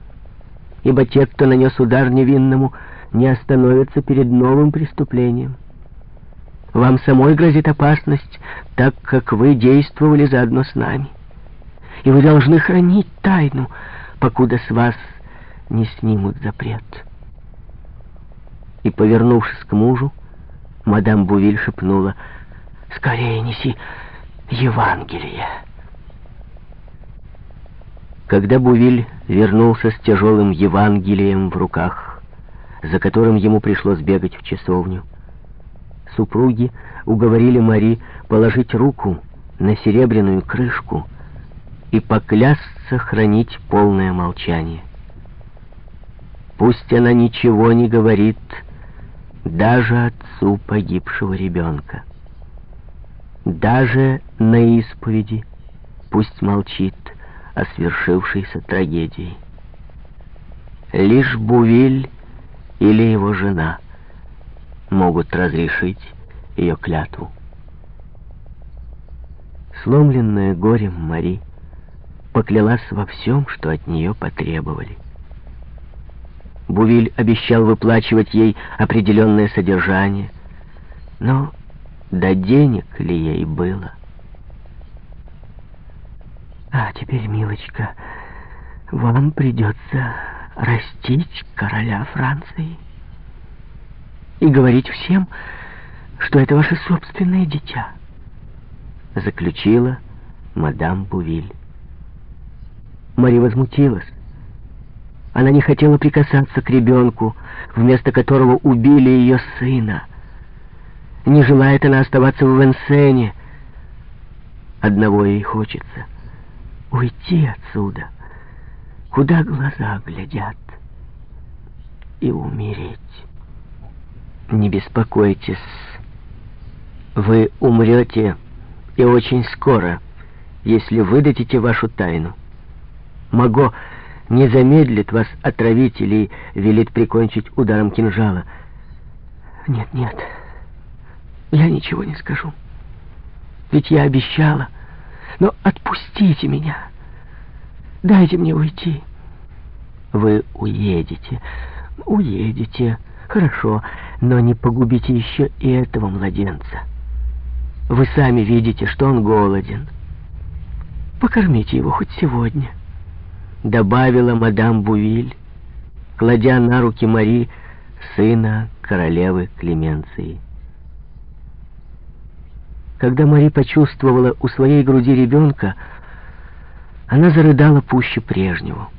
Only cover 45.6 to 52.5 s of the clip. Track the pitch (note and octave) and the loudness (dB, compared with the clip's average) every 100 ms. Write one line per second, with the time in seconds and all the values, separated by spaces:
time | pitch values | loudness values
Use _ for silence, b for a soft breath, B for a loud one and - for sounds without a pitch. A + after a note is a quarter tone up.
45.6 | - - - - - - - - - - | -20 -20 -20 -20 -20 -20 -20 -20 -14 0
46.6 | A#2 A#2 - A#2+ A#2+ A#2+ A#2 - A#2+ A2 | 2 2 0 2 4 4 2 2 2 4
47.6 | A2+ A#2 A#2 A#2 A2 G#2 G#2+ A2 - - | 4 4 4 4 4 4 2 0 -8 -16
48.6 | - b b b b b b - F2+ E2 | -16 b b b b b b -12 -8 -2
49.6 | G#2+ B2 A2+ A#2+ A#2+ - - - G2 G2+ | 2 2 2 0 0 -4 -14 -4 -2 -2
50.6 | - G#2+ F2+ F2+ - - G2 F#2+ F#2 F2 | -2 -4 -2 -4 -6 -8 -6 -4 -4 -4
51.6 | E2 D2 - - - - - - - | -4 -6 -10 -16 -16 -20 -20 -20 -20